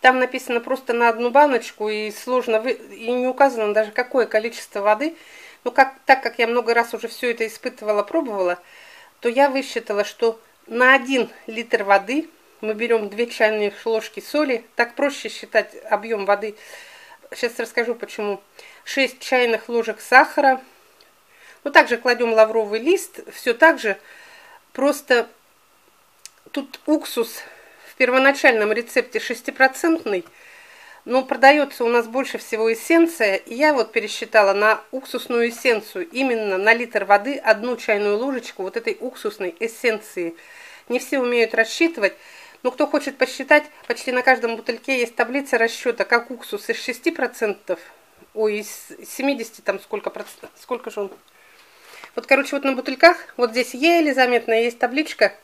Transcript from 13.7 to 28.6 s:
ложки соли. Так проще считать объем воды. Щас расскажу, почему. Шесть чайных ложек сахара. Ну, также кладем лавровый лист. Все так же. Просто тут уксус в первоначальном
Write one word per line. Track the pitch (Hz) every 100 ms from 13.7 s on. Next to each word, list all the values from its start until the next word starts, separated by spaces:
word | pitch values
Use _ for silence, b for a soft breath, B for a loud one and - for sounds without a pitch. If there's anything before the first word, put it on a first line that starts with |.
| 202
ложки | - 220 220 -
соли. | - 294 302 233 -
Так | - 240
проще | - 277 277 220
считать | - 208 226 - - -
объем | 208 220 220
воды. | 196 202 214 208 B B B B B B -
Щас | - 240 233
расскажу, | 226 - 233
почему. | 233 202 - 208 196 _ B B B
Шесть | - - 262 -
чайных | - 262 247 220 -
ложек | 233 226 214
сахара. | - 254 302 - 277 262 - b b b b _ _ b b b
Ну, | 285
также | 285 294 240
кладем | 247 240 240
лавровый | 220 220 226 214 214
лист. | 254 370 - - -
Все | - -
так | 233 320 330
же. | 220 196 B B B B B B _
Просто | - 269 285 - 247 220 _ _ _ _ _ _ _ _ _ - _ -
тут | - 277 - -
уксус | 302 311 - 233 - - B B B B
в |
первоначальном | - 254 254 269 277 294 233